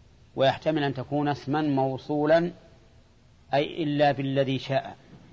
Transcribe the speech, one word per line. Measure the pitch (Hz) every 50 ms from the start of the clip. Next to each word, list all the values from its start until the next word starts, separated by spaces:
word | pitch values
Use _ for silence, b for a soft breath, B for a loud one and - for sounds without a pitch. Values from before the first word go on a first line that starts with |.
| - - - _ - - -
ويحتمل | 127 131 135 113 - - 156 156 156 143
أن | 143 131
تكون | 131 123 - 139 147 147 147
اسما | 139 139 - 135 143 156
موصولا، | 156 151 139 135 135 135 131 123 - - 147 147 147 151 160 165 170 175 - - - - - - - - - - - _ _ _ _ - _ _ - - 139
أي | 139 151 - - - 160
إلا | 147 147 143 147 143
بالذي | 135 120 143 135 135 139 139 127 135 127
شاء. | - - 135 131 - 101 98 - - - - - - -